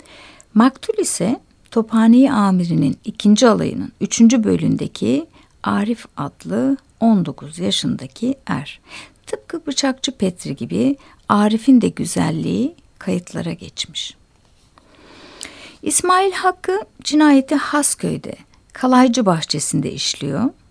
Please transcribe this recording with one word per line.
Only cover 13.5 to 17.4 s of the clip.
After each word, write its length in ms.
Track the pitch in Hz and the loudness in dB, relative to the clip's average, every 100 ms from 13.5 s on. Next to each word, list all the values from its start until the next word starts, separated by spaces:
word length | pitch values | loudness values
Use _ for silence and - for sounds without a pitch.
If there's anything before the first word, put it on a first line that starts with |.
geçmiş. 640 | 170 175 - - - - - _ _ _ _ _ _ _ _ - - - - - - - - | -10 -14 -12 -12 -10 -12 -16 _ _ _ _ _ _ _ _ -20 -20 -20 -16 -16 -16 -20 -10
İsmail 500 | - - 359 370 392 | -4 -2 2 2 2
Hakkı 480 | 359 370 359 - 381 - - | 0 -2 -2 -4 -4 -6 -12
cinayeti 520 | - 302 302 277 | -2 4 6 4